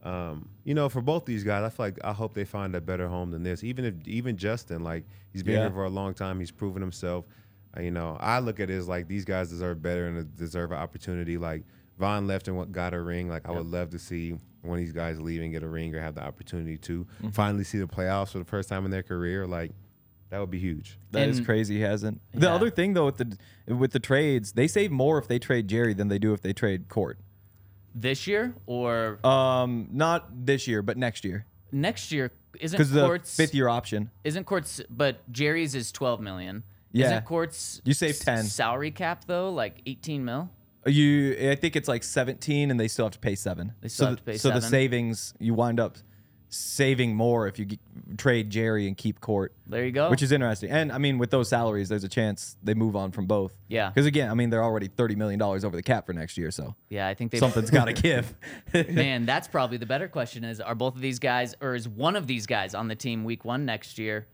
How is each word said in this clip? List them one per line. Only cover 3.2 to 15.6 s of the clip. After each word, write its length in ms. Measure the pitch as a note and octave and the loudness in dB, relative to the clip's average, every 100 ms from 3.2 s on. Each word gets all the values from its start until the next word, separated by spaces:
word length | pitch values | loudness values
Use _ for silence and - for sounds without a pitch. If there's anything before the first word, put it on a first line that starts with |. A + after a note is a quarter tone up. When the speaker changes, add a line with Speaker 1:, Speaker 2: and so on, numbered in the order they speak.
| F2 | -6
Speaker 1:
than 100 | E2+ | -4
this. 220 | F2 F2+ | -4 -4
Even 200 | A2+ B2+ | -6 -4
if, 100 | B2 F2+ - | -4 -6 -6
even 300 | A2+ B2 G#2 | -4 -4 -2
Justin, 480 | G2 A#2 - E2+ | -2 -4 -6 -8
like, 200 | E2 E2 D#2+ - - | -4 -6 -8 -20 -14
he's 100 | F#2+ | -6
been 120 | F2+ | 0
Speaker 2:
Yeah. 60 | A2 | 2
Speaker 1:
here 80 | G#2+ | 2
for 140 | F#2+ | -2
a 60 | F#2+ | -4
long 240 | F#2+ G2 | -2 -4
time. 240 | F2+ F#2+ F#2 | -4 -6 -4
He's 140 | F2 | -8
proven 280 | - G2+ F#2 | -6 -6 -4
himself. 440 | F#2 F2 F2+ F2 E2 - - _ - - | -8 -6 -4 -6 -8 -20 -20 _ -18 -8
Uh, 40 | |
you 80 | F2 | -6
know, 260 | F2 E2 D#2+ | -4 -6 -4
I 180 | - A#2+ | 0 0
look 220 | B2 G2+ | 0 -4
at 100 | F#2+ | -4
it 40 | |
as, 120 | F#2+ F2+ | -4 -4
like, 200 | F2+ E2 | -4 -4
these 160 | G2 | -6
guys 260 | F#2+ F#2 F2+ | -2 -2 -2
deserve 320 | E2+ F2+ E2+ | -4 -4 -4
better 240 | D#2+ F2 F2 | -2 -2 -2
and 300 | E2+ D#2+ D2 | -4 -8 -8
deserve 340 | E2 F2 E2+ | -8 -6 -6
an 80 | E2 | -6
opportunity. 580 | D#2+ - - F2+ E2+ E2+ | -8 -10 -8 -6 -4 -4
Like, 260 | E2+ D#2+ - - _ - | -4 -6 -10 -20 _ -4
Von 280 | F#2+ G#2 G2+ | 0 0 0
left 200 | F#2+ - | -2 -2
and 100 | F#2 | -6
went, 140 | F2+ | -6
got 220 | F#2 F2+ | -4 -4
a 60 | F2 | -4
ring. 280 | E2+ F2 F2 | -4 -4 -4
Like, 180 | E2 E2+ | -6 -6
I 40 | |
Speaker 2:
Yep. 60 | E2+ | -6
Speaker 1:
would 80 | E2 | -4
love 180 | F2 F2 | -4 -6
to 80 | E2+ | -8
see 380 | - F2 E2 E2 - _ | -8 -6 -6 -8 -12 _
one 160 | E2+ F2 | -6 -4
of 60 | |
these 80 | E2+ | -4
guys 260 | D#2+ E2 D#2+ | -4 -6 -4
leave 220 | D#2+ E2 | -6 -4
and 80 | E2 | -4
get 120 | D#2+ | -6